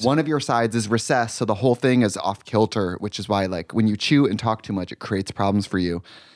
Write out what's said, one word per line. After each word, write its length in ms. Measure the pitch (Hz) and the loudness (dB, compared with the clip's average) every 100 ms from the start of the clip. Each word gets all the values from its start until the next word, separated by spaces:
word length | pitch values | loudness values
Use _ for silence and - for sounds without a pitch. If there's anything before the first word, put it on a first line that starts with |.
One 160 | 117 151 | 0 2
of 100 | 156 | 2
your 120 | 147 | -2
sides 360 | - 120 117 117 | 0 0 2 0
is 120 | 104 | 0
recessed, 480 | 113 - 131 117 - | 0 2 0 0 -2
so 80 | |
the 100 | 110 98 | -2 0
whole 180 | 127 | 2
thing 280 | 120 131 123 | 2 4 4
is 140 | 107 92 | 2 0
off 260 | 95 98 | -4 -6
kilter, 520 | - 107 110 110 90 90 | -2 2 2 0 -2 -4
which 180 | 104 - | -6 -6
is 100 | 104 | -2
why, 180 | 101 95 | 0 0
like, 280 | 90 - | -4 -4
when 140 | 117 110 | 0 2
you 80 | 104 | 2
chew 300 | - 143 139 | 2 4 4
and 120 | 107 | 0
talk 240 | 117 110 | -2 -2
too 100 | - | -4
much, 200 | 98 90 | -6 -6
it 80 | - | -8
creates 300 | - 98 95 | -6 -4 -4
problems 340 | - 98 101 98 | -2 0 0 0
for 120 | 95 | -2
you." 240 | 87 87 - - - | -2 -4 -8 -20 -20